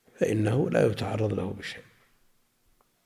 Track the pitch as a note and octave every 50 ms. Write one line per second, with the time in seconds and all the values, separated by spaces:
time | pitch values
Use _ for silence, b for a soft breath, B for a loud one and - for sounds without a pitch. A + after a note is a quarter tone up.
0 | _ _ _ - - - G#2+ A2 G#2+ G#2 A2+ C3 D#3 F3 E3+ A2+ - A#2 G#2 -
1 | A2+ G2+ G#2 G#2+ A2 G#2+ G2+ G2 F#2 F#2 G#2 - - - - - - - _ _
2 | _ _ _ _ _ _ _ _ _ _ _ _ _ _ _ _ _ _ _ _
3 | _